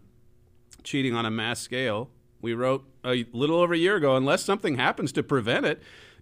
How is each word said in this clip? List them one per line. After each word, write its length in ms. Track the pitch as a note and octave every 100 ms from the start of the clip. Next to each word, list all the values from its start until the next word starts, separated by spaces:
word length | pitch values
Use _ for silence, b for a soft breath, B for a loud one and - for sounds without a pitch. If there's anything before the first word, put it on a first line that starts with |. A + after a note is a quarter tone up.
| - _ _ _ _ _ _ -
Cheating 300 | - C#3+ C3
on 100 | A#2
a 60 | A2+
mass 300 | A2+ A2+ A2+
scale. 500 | - B2 B2+ G#2+ C3 - _ _
We 100 | A2+
wrote 320 | A#2 B2+ C3+ C3+ _
a 220 | B2+ B2+ A#2
little 240 | A#2 C#3+ E3
over 160 | F3
a 60 | E3+
year 180 | E3+ G3+
ago, 200 | C#3+ C3
"Unless 280 | C3+ F3+
something 320 | - G3+ G3 B2+
happens 360 | C#3 - D3
to 100 | -
prevent 420 | B2 C#3 G#2+ E3+
it, 180 | A3+ - B B B B